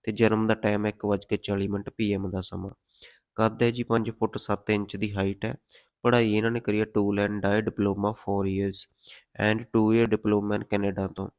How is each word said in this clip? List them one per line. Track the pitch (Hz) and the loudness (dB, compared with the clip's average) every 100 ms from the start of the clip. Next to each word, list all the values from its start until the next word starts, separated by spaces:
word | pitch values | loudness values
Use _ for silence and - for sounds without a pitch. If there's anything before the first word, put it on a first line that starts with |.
ਤੇ | - | -6
ਜਨਮ | 107 110 110 110 | 2 4 4 2
ਦਾ | |
ਟਾਈਮ | 110 104 104 | 0 0 0
ਹੈ | 107 | -2
ਇੱਕ | - 104 | -4 -2
ਵੱਜ | 101 | -2
ਕੇ | - 104 | -2 -6
ਚਾਲੀ | - 98 98 | -2 -2 -2
ਮਿੰਟ | 101 - | -4 -8
ਪੀ | - 104 | -4 -2
ਐਮ | 98 95 | -2 -2
ਦਾ | 92 | -6
ਸਮਾਂ। | 92 95 95 - _ _ - _ _ - | -6 -8 -10 -14 _ _ -20 _ _ 0
ਕੱਦ | 110 113 | 0 2
ਹੈ | 120 | 0
ਜੀ | 120 | 0
ਪੰਜ | 117 117 113 | 0 0 0
ਫੁੱਟ | - 110 110 | -4 -4 -2
ਸੱਤ | - 101 - | -4 -4 0
ਇੰਚ | 104 98 98 | 0 0 -4
ਦੀ | 104 | -4
ਹਾਈਟ | 98 98 101 | 0 -2 -2
ਹੈ। | 110 139 _ - _ _ | -6 -8 _ -20 _ _
ਪੜ੍ਹਾਈ | 120 120 113 | 2 4 4
ਇਹਨਾਂ | 104 113 | 2 2
ਨੇ | 117 | -2
ਕਰੀ | - 107 | 0 0
ਹੈ | |
ਟੂਲ | 107 107 101 101 | 0 0 2 2
and | 101 104 98 | 0 0 2
die | 104 107 | 2 0
diploma | - 101 98 101 110 | 0 0 2 -2 -2
four | - 98 98 | -2 0 0
years | 95 98 95 - _ - - _ - | 0 -2 -4 -12 _ -20 -20 _ -2
and | 107 110 117 | 0 0 0
two | 113 110 | 2 4
year | 113 113 | 4 4
diploma | 107 107 104 104 104 | 2 2 2 2 -4
in | - | -2
Canada | 104 101 98 95 | 0 0 -2 -6
ਤੋਂ। | - 95 | -6 -10